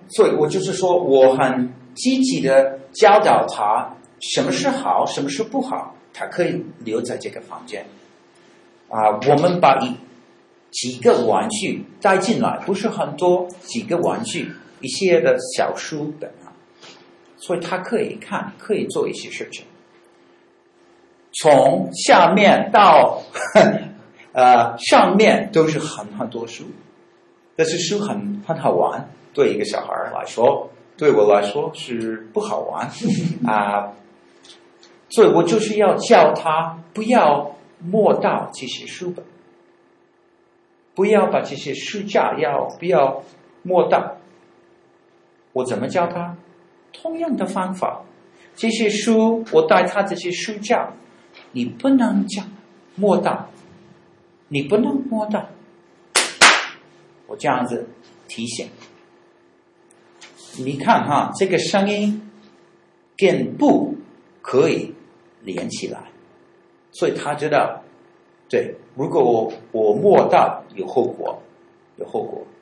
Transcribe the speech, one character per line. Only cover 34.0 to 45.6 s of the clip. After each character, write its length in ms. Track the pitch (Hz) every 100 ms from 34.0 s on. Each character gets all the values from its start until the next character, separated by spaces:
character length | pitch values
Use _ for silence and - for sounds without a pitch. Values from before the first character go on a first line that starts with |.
| _ _ _ _ - - _ _ - _ _
所 160 | - 180
以 20 |
我 160 | 170
就 160 | 170 214
是 180 | 208 214
要 180 | 196 160
教 380 | - 202 156
他 460 | - 160 156 165 - -
不 100 | 214
要 520 | 220 247 156 147 143 - - _
摸 340 | 170 214 185 127
到 340 | 196 120 -
这 120 | - 127
些 220 | - 120
书 240 | - 180
本， 120 | 175 - _ _ _ _ _ _ _ _ _ _ _ _ _ _ _ _ -
不 100 | 208
要 220 | 208 185
把 140 | 135
这 140 | - 143
些 180 | 143 -
书 260 | - 208
架 340 | 196 220 - 143
要， 260 | 151 139 127 -
不 60 | 175
要 380 | 165 135 - - _ _ _
摸 260 | 180 180 -
到。 300 | 165 - - _ _ _ _ _ _ _ _ _ _ _ _ _
我 100 | 127